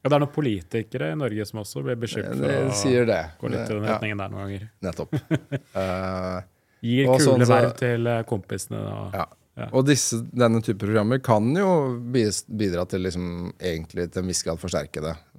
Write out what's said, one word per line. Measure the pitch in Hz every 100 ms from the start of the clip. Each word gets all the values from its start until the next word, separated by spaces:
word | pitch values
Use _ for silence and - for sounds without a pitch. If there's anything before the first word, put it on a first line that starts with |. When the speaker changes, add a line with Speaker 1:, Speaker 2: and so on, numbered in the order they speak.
Speaker 1:
Ja, | 135
det |
er | 143 143
noen |
politikere | - 143 101 85 113 107 - 151
i | 156
Norge | 131 107 104
som | 110
også | 101 135
blir | 139 120
beskyldt | 113 - 98
Speaker 2:
Eh, | 131
Speaker 1:
for | 143
Speaker 2:
det | 139 135
Speaker 1:
å |
Speaker 2:
sier | - 139 123 117
det. | 95 80 -
Speaker 1:
gå | 110
litt | 123 113
i |
den | 107
Speaker 2:
Ja. | 110 107
Speaker 1:
retningen | 110 104
der | 98
noen | 98 98
ganger. | 101 107 _
Speaker 2:
Nettopp. | 92 - 147 147 - 160 -
Speaker 1:
<laughs> | 139 - 98
Speaker 2:
Eh, | 95 92 95 92 92 92 92 _ _ _
Speaker 1:
Gir | 117 123 131
Speaker 2:
og | 131
Speaker 1:
kule | 143
Speaker 2:
sånn | 131 120
så |
Speaker 1:
verv | 120 117 -
til, | 123 117 117
eh, | 117
kompisene | 113 110 - 104 - 107
og | 104 104 98
Speaker 2:
Ja. | - - _ _ -
Speaker 1:
Ja. | 110
Speaker 2:
Og | 127 135
disse, | 135 - 117 120
denne | 123 120 113
type | 110 95
programmer | 101 107 104 131
kan | 131 107 113 160
jo | 196 175 135 120 120
bis-, | 127 107 98 -
bidra | 110 104 87 90
til | 95 92
liksom, | 87 90 87 87 -
egentlig | 90 80 80 87 85
til | 92
en | 92
viss | 87
grad | - 80
forsterke | 90 85 71 -
det. | 76 80 -